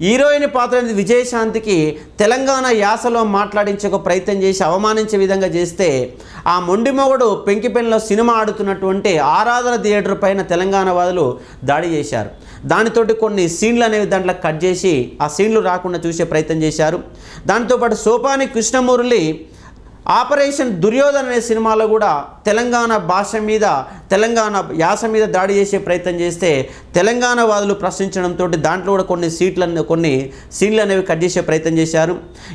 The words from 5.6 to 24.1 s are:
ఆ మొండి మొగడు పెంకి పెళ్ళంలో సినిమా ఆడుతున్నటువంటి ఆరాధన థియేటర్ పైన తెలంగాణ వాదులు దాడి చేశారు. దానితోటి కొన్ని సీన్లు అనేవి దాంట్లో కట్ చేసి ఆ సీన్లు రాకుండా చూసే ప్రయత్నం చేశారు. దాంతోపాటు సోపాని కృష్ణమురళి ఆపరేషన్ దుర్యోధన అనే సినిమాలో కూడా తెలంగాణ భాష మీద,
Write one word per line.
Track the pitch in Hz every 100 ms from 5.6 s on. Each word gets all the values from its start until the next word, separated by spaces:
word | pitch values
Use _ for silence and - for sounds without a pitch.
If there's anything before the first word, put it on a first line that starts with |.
| 170 - 180 131 123 - - - 165
ఆ | 180
మొండి | 175 202 254
మొగడు | 269 269 262 233 196 202
పెంకి | 202 240
పెళ్ళంలో | 226 233 220
సినిమా | 220 208 233
ఆడుతున్నటువంటి | 226 214 208 202 190 190 196 202 160
ఆరాధన | 139 170 220 240 247 233
థియేటర్ | 208 208 196 185
పైన | 196 196
తెలంగాణ | 180 175 190 196 185
వాదులు | 175 180 180 139 - - -
దాడి | 131 143 175
చేశారు. | 160 - 120 101 - - - 139
దానితోటి | 170 220 233 220
కొన్ని | 220 220 208 170
సీన్లు | 170 220 240
అనేవి | 233 214 196
దాంట్లో | 196 185 180
కట్ | 165 156
చేసి | 180 175 190 143 120 -
ఆ | 147
సీన్లు | 151 214 220
రాకుండా | 185 180 185 170
చూసే | 170 165
ప్రయత్నం | 170 156 156 160
చేశారు. | 156 151 156 175 - - - - -
దాంతోపాటు | 208 240 247 233 214
సోపాని | 214 240 269 269 269
కృష్ణమురళి | 226 220 262 247 247 247 233 160 156 - - - - - - -
ఆపరేషన్ | 202 254 285 277 277 254
దుర్యోధన | 180 196 247 285 285 254
అనే | 240
సినిమాలో | 233 220 226 220 214
కూడా | 214 202 147 - - 214
తెలంగాణ | 208 247 240 233 214
భాష | 165 185 202 220
మీద, | 214 220 208 143 127 - -